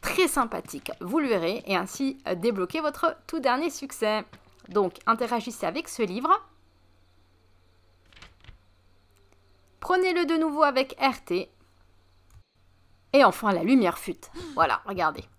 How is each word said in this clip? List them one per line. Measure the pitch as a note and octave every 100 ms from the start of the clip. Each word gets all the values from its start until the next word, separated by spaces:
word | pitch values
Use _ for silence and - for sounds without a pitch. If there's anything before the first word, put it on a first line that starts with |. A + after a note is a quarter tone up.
très | - - F4
sympathique, | D4 A#3 E3 - C#3 - -
vous | F3+ C#4+
le | C#4
verrez, | G#3 E3 G#3+ -
et | F#3
ainsi | F#3+ - C4+ C4+ - F#3
débloquer | G3+ G3+ F3+ A3
votre | G3+ G3 - - -
tout | D#4+
dernier | C4 B3 E4
succès. | - C#4 - G#3+ G#3+ A3 - _ - -
Donc, | F#3 F#3+ - -
interagissez | A3+ A#3+ A#3+ A3 - E3+
avec | G#3+ E4
ce | -
livre. | G#3+ F#3+ C#4+ G4+ - _ _ _ _ _ _ _ _ _ _ _ _ _ _ _ _ - - _ - - _ _ _ _ _ _ _ _ _ _ _ _
Prenez-le | - F#4 F#4 F4 E4
de | D#4+
nouveau | D#4+ D4
avec | D4+ C4 C4 -
R | C4+ B3 -
T. | F3 - _ _ _ _ _ _ _ _ - _ _ _ _ _ _ _
Et | C#4
enfin, | B3 - G#3+
la | F#3
lumière | F3+ C4+ F#3+ -
fute. | - - - - F4
Voilà, | C#4+ D#3+ A2 -
regardez. | F#3+ D#3+ D3+ -